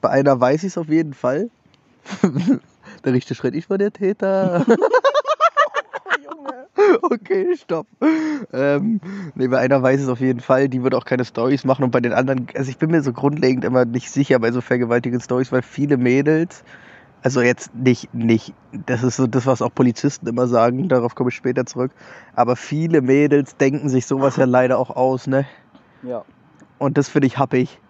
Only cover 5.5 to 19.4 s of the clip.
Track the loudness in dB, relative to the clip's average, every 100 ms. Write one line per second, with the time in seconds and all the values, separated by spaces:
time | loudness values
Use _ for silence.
5.5 | 0 -2 -2 -8 -14 -6 -8 -6 -14 -12
6.5 | -14 -10 2 4 4 0 -4 -2 -2 0
7.5 | -2 -4 -6 -6 _ 0 0 -2 -6 -6
8.5 | -2 0 0 0 -4 -6 -12 -12 -4 0
9.5 | 0 2 2 2 2 -2 -2 0 -2 0
10.5 | 2 2 0 0 -2 -2 -4 -2 -2 0
11.5 | 0 0 0 0 0 0 0 0 -2 -4
12.5 | -6 -8 -4 0 0 0 -2 -2 2 0
13.5 | 0 0 0 0 -2 -4 -4 2 2 2
14.5 | -2 -2 -2 0 0 0 -6 -4 -4 0
15.5 | -2 -4 -6 0 2 2 2 2 0 -2
16.5 | -8 -20 -20 -20 -20 _ _ -2 2 2
17.5 | 0 -6 0 2 2 -2 -4 2 2 0
18.5 | -20 _ -14 -6 -2 -2 0 0 0